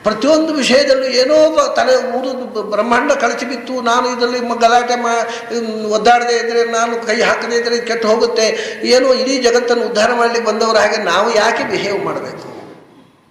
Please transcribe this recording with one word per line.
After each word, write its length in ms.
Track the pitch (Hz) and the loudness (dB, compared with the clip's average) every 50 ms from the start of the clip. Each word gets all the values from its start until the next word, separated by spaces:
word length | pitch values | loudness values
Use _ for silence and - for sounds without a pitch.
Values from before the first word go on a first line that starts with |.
| - | -2
ಪ್ರತಿಯೊಂದು 520 | 214 214 - 262 285 320 311 320 320 294 | -2 -2 0 2 2 2 2 2 0 -2
ವಿಷಯದಲ್ಲೂ 520 | 277 240 233 247 285 285 269 262 262 262 | 0 2 2 4 4 4 4 2 2 0
ಏನೋ 440 | 254 240 247 262 285 302 311 311 320 | 0 0 0 2 4 4 4 4 4
ಬ-, 240 | 311 294 277 - - | 4 2 0 0 0
ತಲೆ 220 | 233 233 254 254 | 0 2 2 2
ಊರು 360 | 240 240 233 240 254 - - 254 | 2 0 -2 -4 -4 -4 -4 -6
ಬ-, 380 | 247 240 208 214 214 196 196 | -8 -8 -8 -8 -8 -6 -4
ಬ್ರಹ್ಮಾಂಡ 420 | 208 202 220 240 240 254 285 294 269 | -2 -2 0 0 0 0 2 0 0
ಕಳಚಿ 340 | 226 226 240 233 - 254 | 0 0 -2 -2 -4 -6
ಬಿತ್ತು, 340 | 247 262 240 - - 254 254 | -8 -8 -8 -8 -8 -6 -4
ನಾನು 280 | 233 233 233 254 254 247 | -2 0 0 0 0 0
ಇದರಲ್ಲಿ 320 | 247 233 240 233 247 247 | -2 -2 -2 -2 -2 -2
ಮ-, 200 | 233 240 233 226 | -4 -4 -2 2
ಗಲಾಟೆ 360 | 233 226 240 240 240 240 240 | 2 4 4 4 2 2 0
ಮಾ-, 580 | 240 233 233 233 233 220 226 - - - - 220 | -2 -2 -2 -2 -2 -2 -4 -6 -10 -8 -6 -6
ಹ್ಮ್, 380 | 233 226 220 214 220 214 214 214 | -6 -4 -4 -6 -6 -4 -2 0
ಒದ್ದಾಡದೆ 440 | 214 208 240 240 240 240 240 240 | 2 4 4 4 4 4 2 0
ಇದ್ರೆ, 280 | 233 226 233 233 233 233 | 0 -2 0 0 0 0
ನಾನು 420 | 233 233 226 233 233 233 233 220 | 0 0 -2 -2 -2 -2 -4 -4
ಕೈ 140 | 214 220 233 | -2 0 0
ಹಾಕದೇ 360 | 185 190 214 - 226 220 240 | 0 0 0 -2 -2 -2 -2
ಇದ್ರೆ 220 | 233 233 240 240 233 | -2 -2 -2 -2 -2
ಕೆಟ್ಟು 300 | - 220 220 226 214 214 | -2 -4 -4 -2 0 0
ಹೋಗುತ್ತೆ, 720 | 220 233 240 233 - 233 220 220 - 220 - - - - 220 | 2 2 0 0 0 0 0 0 0 -2 -6 -8 -8 -6 0
ಏನೋ 280 | 233 247 262 277 262 254 | 2 4 4 4 4 2
ಇಡೀ 280 | 220 254 262 277 254 240 | 2 0 -2 0 0 2
ಜಗತ್ತನ್ನು 440 | 233 240 240 240 233 240 233 214 | 2 2 2 2 0 0 0 -2
ಉದ್ಧಾರ 280 | 202 190 208 220 240 240 | -2 0 0 2 2 2
ಮಾಡ್ಲಿಕ್ಕೆ 380 | 233 233 233 233 233 220 214 214 | 2 0 0 0 0 -2 -2 0
ಬಂದವರ 240 | 220 226 220 220 | 0 0 2 2
ಹಾಗೆ 200 | 208 202 208 214 | 2 2 2 0
ನಾವು 380 | 214 196 175 170 190 214 233 226 | -2 -2 0 0 0 0 2 2
ಯಾಕೆ 300 | 208 208 233 240 285 269 | 2 2 2 0 -2 -4
ಬಿಹೇವ್ 400 | 233 196 175 - 202 202 180 170 | -4 -4 -4 -2 -2 -4 -4 -4
ಮಾಡಬೇಕು? 720 | 160 143 139 135 131 - - - - - - - - - - - - - - - _ _ _ _ _ | -4 -6 -6 -8 -10 -12 -14 -14 -16 -16 -18 -18 -20 -20 -20 -20 -20 -20 -20 -20 _ _ _ _ _